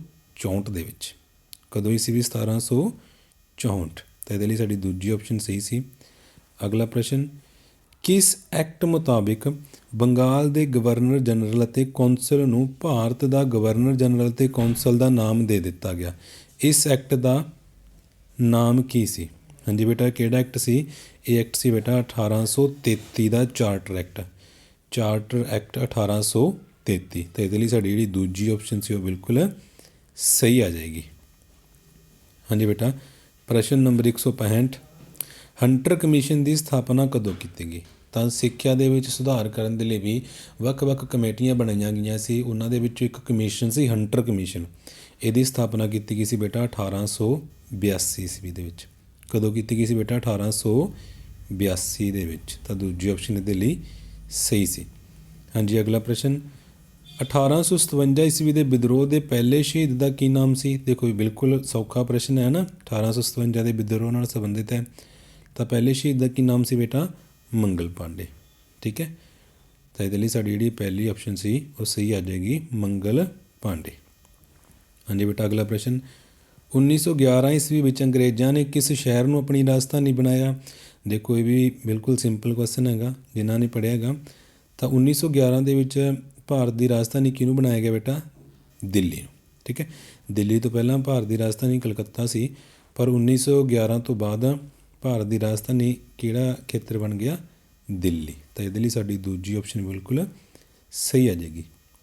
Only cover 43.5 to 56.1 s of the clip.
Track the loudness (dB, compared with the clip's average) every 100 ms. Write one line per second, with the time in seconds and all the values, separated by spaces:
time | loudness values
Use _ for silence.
43.5 | -2 -2 2 2 0 0 0 0 -2 -4
44.5 | -8 -10 -14 -20 -20 -20 _ 0 2 2
45.5 | 0 -2 -2 -2 -4 -4 -4 -2 -2 -2
46.5 | -2 -4 -4 -4 -4 -4 -2 0 -2 -4
47.5 | -20 -14 -2 0 0 -2 -6 -8 -10 -12
48.5 | -10 -12 -14 -20 _ _ _ -4 0 0
49.5 | -2 -2 0 2 0 0 -2 -2 -2 -2
50.5 | -2 2 2 0 -6 -18 -20 -20 -20 -10
51.5 | -2 -2 -2 -4 -4 -2 -2 -6 -8 -12
52.5 | -14 -10 -6 -6 -2 -2 -2 -4 -4 -2
53.5 | 0 0 -2 -8 -18 -18 -20 -10 -6 0
54.5 | 0 0 -4 -12 -20 -20 -20 -20 -20 -6
55.5 | -2 0 0 2 0 0